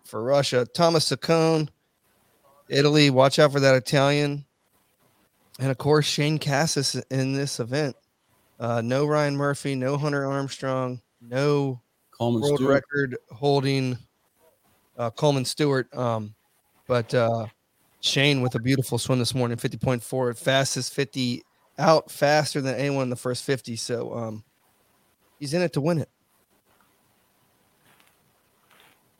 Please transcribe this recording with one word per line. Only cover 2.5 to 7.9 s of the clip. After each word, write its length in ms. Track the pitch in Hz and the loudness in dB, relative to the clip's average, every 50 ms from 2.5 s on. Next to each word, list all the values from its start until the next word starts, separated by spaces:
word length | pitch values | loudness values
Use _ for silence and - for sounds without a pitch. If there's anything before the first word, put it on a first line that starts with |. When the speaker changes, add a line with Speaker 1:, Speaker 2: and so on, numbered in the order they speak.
| _ _ _ - | _ _ _ -2
Speaker 1:
Italy, 400 | 135 139 143 147 151 151 147 143 | 2 2 4 4 6 6 6 6
watch 300 | 131 127 131 135 - 165 | 6 6 4 6 6 6
out 120 | 151 143 | 4 4
for 80 | 135 143 | 4 4
that 160 | 135 135 131 | 4 6 4
Italian. 720 | 127 123 - 151 143 139 143 143 147 147 143 143 147 143 _ _ _ _ _ _ _ _ _ _ _ _ _ _ _ _ _ _ _ _ _ - - | 4 2 2 2 2 4 4 2 2 0 -2 -4 -6 -10 _ _ _ _ _ _ _ _ _ _ _ _ _ _ _ _ _ _ _ _ _ -10 -6
And, 100 | 131 135 | -4 -4
of 80 | 131 | -4
course, 280 | - - 143 151 151 147 | -2 2 2 4 4 2
Shane 340 | - - 156 147 151 156 151 | 2 0 0 0 0 0 -2
Cassis 560 | - 143 139 139 160 156 - 147 131 - - 127 - - | -2 0 0 0 0 0 0 -2 -2 -2 -4 -6 -6 -4
in 220 | 131 135 131 135 135 | -4 -2 -2 -2 -2
this 260 | 139 143 139 - - | -4 -4 -6 -6 -8
event. 340 | 117 113 131 147 151 135 | -6 -4 -2 -2 -2 -4